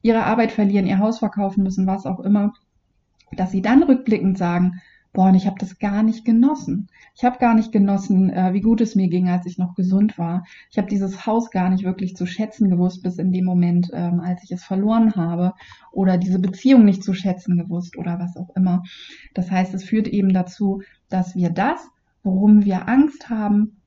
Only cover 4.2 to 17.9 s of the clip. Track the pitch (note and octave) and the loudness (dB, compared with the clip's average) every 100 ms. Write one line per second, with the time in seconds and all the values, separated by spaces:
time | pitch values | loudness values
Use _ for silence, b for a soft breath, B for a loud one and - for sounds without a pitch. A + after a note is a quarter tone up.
4.2 | F#3+ F#3 F3 F3 F3+ F3+ B B _ - | 0 0 -2 0 -2 -2 B B _ 0
5.2 | F#3+ F#3 G3+ G3 F#3 - G3+ G3+ A3 A#3 | 4 4 2 -4 -10 -8 -4 0 0 0
6.2 | - A3+ C4 C#4+ - F#3 - b b _ | 0 2 2 0 -4 -6 -8 b b _
7.2 | B3 B3 A#3+ A3+ A3 G#3 G3 G3 - F#3+ | -2 0 2 2 2 2 2 0 0 2
8.2 | F#3+ - F#3 G3 G#3+ A3+ A3+ G3 F#3 F3+ | 2 0 0 0 2 2 0 0 0 0
9.2 | F3+ F3+ F3+ F3+ F3+ - F#3 F#3+ G#3+ - | 0 -2 -4 -6 -6 -2 0 2 0 0
10.2 | E3+ F3+ F3 B B - F#3+ G3+ G3 F#3+ | -6 -6 -8 B B -6 -4 -4 -4 -6
11.2 | - A3+ A#3 F#3+ F#3 F#3 F#3 F#3+ F#3 - | -4 -2 -2 -2 0 0 -2 -4 -8 -6
12.2 | F3+ - G#3+ - G3+ F3 F3+ F3+ F#3 F3+ | -8 -6 -8 -2 0 2 0 -2 -8 -4
13.2 | F#3 F#3 F#3 F3+ F3 F3 F3 D#3+ F3 F3 | -2 -2 0 0 2 0 -2 -4 -4 -4
14.2 | F3 F3+ - F3+ - F#3+ G#3 A3+ A3 G3+ | -4 -8 -8 -14 -6 -4 0 2 2 0
15.2 | E3 E3+ F3+ B B B B - F#3 F3+ | -2 -2 -2 B B B B -2 0 0
16.2 | F3+ F#3 F#3+ - C4 C4 G#3 F#3 - F#3 | 0 -2 -2 -2 4 8 8 4 -2 -4
17.2 | G3+ F3+ - F3 F3 E3+ F3 | -4 -4 -2 -2 -2 -6 -8